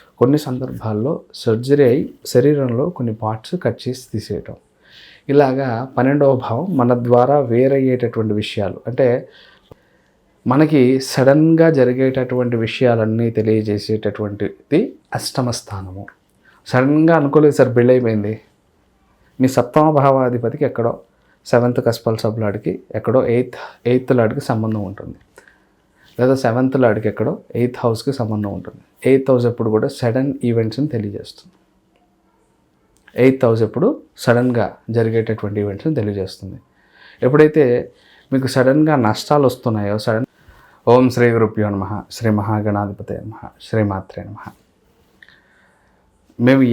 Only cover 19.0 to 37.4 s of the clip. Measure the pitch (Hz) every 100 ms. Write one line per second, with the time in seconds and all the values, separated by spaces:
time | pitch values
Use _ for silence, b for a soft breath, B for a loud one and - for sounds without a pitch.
19 | _ _ _ - 131 131 - 156 156 147
20 | 139 135 123 120 117 151 135 - 117 -
21 | _ _ _ _ - 120 123 123 117 113
22 | 117 113 110 113 104 107 - - - 110
23 | - 127 120 120 127 - B B 120 127
24 | 127 127 110 139 - 113 110 107 95 98
25 | - - _ b b b b b _ b
26 | b - 127 131 117 120 131 139 120 107
27 | 110 - 117 196 - 120 120 - 120 113
28 | 143 135 110 107 101 92 90 - _ _
29 | 127 135 135 127 120 117 113 107 135 -
30 | 120 123 139 131 120 113 110 127 147 113
31 | 104 101 - - - _ _ _ _ _
32 | _ _ _ _ _ _ _ _ _ _
33 | _ - 131 131 120 113 107 120 214 -
34 | _ - - 120 127 117 101 - - 113
35 | 113 113 107 107 104 104 104 98 160 139
36 | 104 101 92 - 95 90 _ b b b
37 | b b 127 147